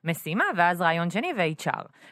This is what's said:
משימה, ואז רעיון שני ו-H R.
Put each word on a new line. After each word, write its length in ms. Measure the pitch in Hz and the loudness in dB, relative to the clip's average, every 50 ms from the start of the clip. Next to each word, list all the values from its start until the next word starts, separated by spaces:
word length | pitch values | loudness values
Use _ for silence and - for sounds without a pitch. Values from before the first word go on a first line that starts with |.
| - | -4
משימה, 400 | 160 165 - - 156 165 233 381 403 262 | -4 -4 -4 -4 -4 -2 0 0 0 2
ואז 260 | 170 170 175 180 170 | 4 4 4 4 2
רעיון 280 | 185 165 165 170 170 175 | 2 2 2 2 0 -2
שני 240 | 180 208 311 359 311 | -2 -2 -2 -2 0
ו-H 300 | 208 170 156 160 - - 147 | 0 0 0 0 -4 -4 -4
R. 120 | - - - - _ _ - - | -4 -4 -8 -14 _ _ -20 -20